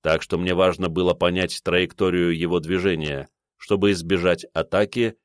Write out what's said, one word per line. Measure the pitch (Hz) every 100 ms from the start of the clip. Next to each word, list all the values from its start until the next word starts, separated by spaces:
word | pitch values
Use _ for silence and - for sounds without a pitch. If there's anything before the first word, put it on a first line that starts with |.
Так | 80 80
что | - 85
мне | 90
важно | 90 92 87 90
было | 82 90
понять | 85 87 90 90 -
траекторию | - 87 90 - 92 90 87 82
его | 85 87
движения, | 80 92 95 80 76 69 69 _ _ _
чтобы | - 101 101
избежать | 92 82 95 90 85 -
атаки | 80 - 95 104 127 113 -